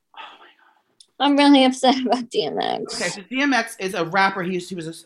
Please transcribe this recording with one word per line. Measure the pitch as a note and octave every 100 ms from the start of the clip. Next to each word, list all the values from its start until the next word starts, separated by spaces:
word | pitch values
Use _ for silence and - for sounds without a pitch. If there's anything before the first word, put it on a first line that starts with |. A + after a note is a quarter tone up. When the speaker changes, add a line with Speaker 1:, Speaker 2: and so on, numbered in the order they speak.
| _ -
Speaker 1:
Oh | - -
my | -
God. | _ _ _ _ _ _ - C#4
Speaker 2:
I'm | C#4+
really | C#4+ C#4+ C4
upset | B3+ B3+ C4 B3
about | B3+ A#3
D | - D3+
M | -
X. | A1+ B1 - -
Speaker 1:
Okay, | F3+
so | G3+ F#3
D | C4
M | C#4+
X | A#3+ A3+ -
is | F#3+
a | F#3+ E3
rapper. | F#3+ G3 G3+
He | F3
used, | F3+ -
he | F3+
was | D#3+
a |
s- | D#3+